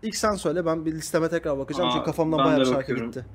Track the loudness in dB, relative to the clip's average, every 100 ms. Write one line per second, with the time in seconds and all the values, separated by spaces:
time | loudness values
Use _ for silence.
0 | -6 -2 0 0 0 0 0 0 -2 -6
1 | -2 0 0 -2 -2 -4 -4 -2 0 0
2 | -2 0 2 4 4 4 4 2 0 -4
3 | -4 -8 -12